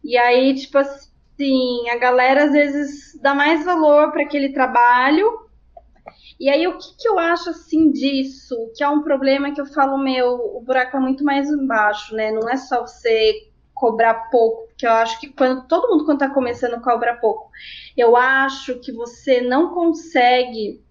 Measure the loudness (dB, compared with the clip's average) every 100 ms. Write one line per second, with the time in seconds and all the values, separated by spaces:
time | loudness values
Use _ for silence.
0 | 0 2 4 4 2 0 -2 -2 -2 -6
1 | -20 _ _ _ -2 0 0 -4 -6 -2
2 | 0 2 4 4 4 2 2 -2 -6 -10
3 | -20 -4 -2 0 0 0 0 2 4 4
4 | 4 0 -4 -2 -4 -2 0 2 4 4
5 | 2 2 0 -2 -16 _ _ -20 _ _
6 | -20 _ -20 -6 0 0 0 -4 -16 _
7 | -2 0 0 -2 -4 -12 -4 2 2 2
8 | -2 -2 -4 -10 -12 -10 -10 -4 -2 -2
9 | 0 -2 0 0 -2 -6 -8 -2 0 0
10 | -2 0 0 -2 -6 -8 -4 -2 -2 -2
11 | -2 0 0 0 -2 -2 -2 0 0 -2
12 | -8 -6 -4 -2 -4 -4 -4 -6 -6 -6
13 | -2 2 2 0 _ _ _ -2 -2 2
14 | 2 0 0 2 2 -2 -12 _ 0 2
15 | 0 -4 -14 -2 0 0 -2 -2 2 2
16 | 2 0 0 -2 -4 -4 -6 -4 -2 0
17 | -2 -2 -2 -4 -12 -20 -20 -20 -14 0
18 | 4 6 4 2 0 -4 -10 -10 -10 -12
19 | -12 -10 0 0 2 0 0 0 -2 -2
20 | -2 2 4 4 0 -6 -8 -10 _